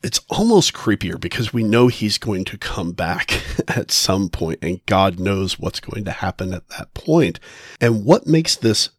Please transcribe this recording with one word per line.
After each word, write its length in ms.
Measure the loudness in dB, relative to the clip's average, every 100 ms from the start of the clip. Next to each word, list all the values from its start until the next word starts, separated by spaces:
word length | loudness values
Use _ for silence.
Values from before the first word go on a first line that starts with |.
it's 180 | -4 -4 _
almost 420 | 0 4 6 4
creepier 480 | -2 -2 0 -2 -6
because 320 | -6 -4 -4
we 100 | 0
know 260 | 2 6 4
he's 280 | 4 -2 -2
going 300 | -4 -4 -4
to 100 | -8
come 360 | -8 -6 -6
back 500 | -4 -4 -4 -2 -4 -4
<laughs> 140 | -4 -2
at 220 | -4 -2
some 400 | -2 0 0 0
point, 300 | -4 -6 -4
and 220 | -4 -6 0
God 340 | 4 4 2
knows 380 | -2 0 -2 -4
what's 220 | -6 -8
going 240 | -10 -8 -8
to 40 |
happen 440 | -4 -6 -4 -6
at 140 | -6 -10
that 240 | -14 -12
point. 440 | -10 0 4 2 0 -16 -20 -20 0
And 240 | 2 2 4
what 200 | 4 6
makes 300 | 2 2 0
this 320 | 2 2 -2